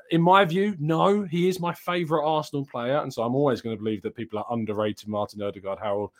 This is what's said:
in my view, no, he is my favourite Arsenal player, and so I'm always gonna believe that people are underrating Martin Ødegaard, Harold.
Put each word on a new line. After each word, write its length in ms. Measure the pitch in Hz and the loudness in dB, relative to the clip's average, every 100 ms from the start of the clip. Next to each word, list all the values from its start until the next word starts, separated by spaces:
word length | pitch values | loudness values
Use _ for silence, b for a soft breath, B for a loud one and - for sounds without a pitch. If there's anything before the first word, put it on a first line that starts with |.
| - | 0
in 100 | 165 | 4
my 220 | 170 190 | 6 6
view, 320 | 196 180 202 180 | 6 2 0 0
no, 440 | 151 160 180 208 | -2 2 4 4
he 240 | 190 170 180 | 0 0 0
is 100 | 175 | 0
my 160 | 170 | -4
favourite 500 | 165 - 180 165 156 | -6 -4 -4 0 0
Arsenal 400 | 151 156 151 143 | 2 0 -2 -6
player, 340 | 139 120 120 147 | -6 -6 -2 -2
and 140 | 143 | -2
so 100 | - | -2
I'm 120 | 120 | 0
always 260 | 131 143 113 | 2 2 0
gonna 160 | 117 107 | -4 -4
believe 260 | 110 107 | -4 -4
that 120 | 107 | -6
people 240 | - 110 107 | -8 -8 -8
are 80 | 107 | -4
underrating 600 | 120 107 104 107 101 107 | -4 -2 -2 -2 -4 -6
Martin 300 | 104 104 104 | -4 -4 -4
Ødegaard, 400 | 101 98 98 98 | -8 -6 -8 -6
Harold. 320 | 107 101 101 | -4 -2 -4